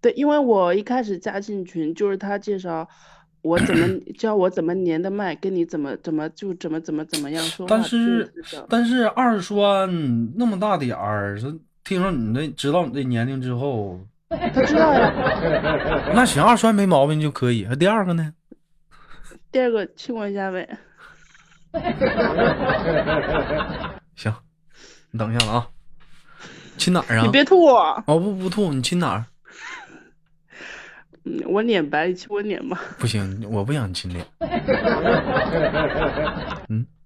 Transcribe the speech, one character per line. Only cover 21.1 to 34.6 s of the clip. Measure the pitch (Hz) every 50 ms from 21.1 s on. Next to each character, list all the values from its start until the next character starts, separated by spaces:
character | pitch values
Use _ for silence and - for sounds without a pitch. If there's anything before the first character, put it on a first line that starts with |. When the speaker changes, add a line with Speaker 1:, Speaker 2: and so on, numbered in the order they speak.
| - - - - _ - - _ - _ - _
Speaker 2:
<laughs> | - 339 - 349 - - 269 247 - 220 - 226 - - 233 - - - - 262 - - - 165 160 156 - 147 156 151 135 - 156 160 139 - 151 151 - - 160 143 - - - - _ _ _
行， | - - 110 110 - - _ _ _ _ - - - - - - - _ _
你 | - 117
等 | 110 107
一 | 113 120
下 | 117
子 | 107
啊。 | 110 120 117 - - - - - - - - - - - - - - - - - - - - - - -
亲 | - -
哪 | 180 175 - -
儿 | - 110
啊？ | 113
Speaker 1:
你 | 113
别 | 202 277 285
吐 | 285 381 370 339
我。 | 302 247 226 175 156 - - 220 -
Speaker 2:
哦， | 151 165
不， | 175 208 202
不 | 190 185 190
吐， | 175 214 208 175 143
你 | 135
亲 | 123 - 175 175
哪 | 175 135
儿？ | 92 101 117 - - _ _ - - - - - - - - - - - - - _ _ _ _ _ _ _ _ - - - - - - - - - - - _ - - _
Speaker 1:
嗯， | - - - -
我 | - 185 202
脸 | 220 240 226 185 156 143
白， | 139 147 160 180
你 | 180
亲 | 180 - -
我 | 208 202
脸 | 208 214 190 - - -
吧。 | 170 170 - - - -
Speaker 2:
不 | -
行， | 117 107 107 98 95 95 101 113 101
我 | 113 104 98
不 | 117
想 | 143 151 120 95 90
亲 | - - 92
脸。 | 87 87 82 - _ _
Speaker 1:
<laughs> | 330 330 349 -